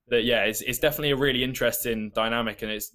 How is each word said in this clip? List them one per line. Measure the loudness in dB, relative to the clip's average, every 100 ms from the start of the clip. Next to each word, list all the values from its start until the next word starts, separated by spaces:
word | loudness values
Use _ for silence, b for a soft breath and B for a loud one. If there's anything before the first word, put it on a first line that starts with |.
| -2
but | 0
yeah, | 4 2
it's, | 2 0
it's | -4 0
definitely | 0 2 0
a | 2
really | 2 2
interesting | 0 0 0 0 -2 -2 -2
dynamic, | -2 0 0 -2 -4
and | -6
it's, | -6 -8